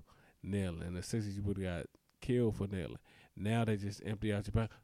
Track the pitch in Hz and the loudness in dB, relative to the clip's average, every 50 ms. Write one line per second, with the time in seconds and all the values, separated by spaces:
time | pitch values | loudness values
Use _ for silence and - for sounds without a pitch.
0 | - - - - - - _ _ - 92 101 101 95 90 82 82 87 87 90 90 | -8 -16 -20 -20 -20 -20 _ _ -4 -2 0 2 2 0 -2 -4 -4 -4 -4 -6
1 | 90 - - 113 104 101 98 101 101 101 98 98 95 90 87 80 - - _ - | -4 -2 -2 -2 -2 -2 -2 -2 0 0 0 0 0 -2 -2 -2 -4 -8 _ -20
2 | _ _ _ - - - 123 123 120 110 104 - - 98 104 92 80 55 - - | _ _ _ -8 0 2 4 4 4 4 4 2 -2 -2 -2 -2 -4 -4 -6 -10
3 | - - - - - - - - 92 107 113 117 113 110 107 98 101 101 101 - | -14 -18 -20 -20 -20 -16 -8 -2 0 2 2 4 4 2 2 0 0 -4 -6 -4
4 | - 101 107 101 110 107 101 101 104 101 - 113 113 - - - | -4 -4 -4 0 0 0 0 0 0 2 2 2 2 0 -4 -12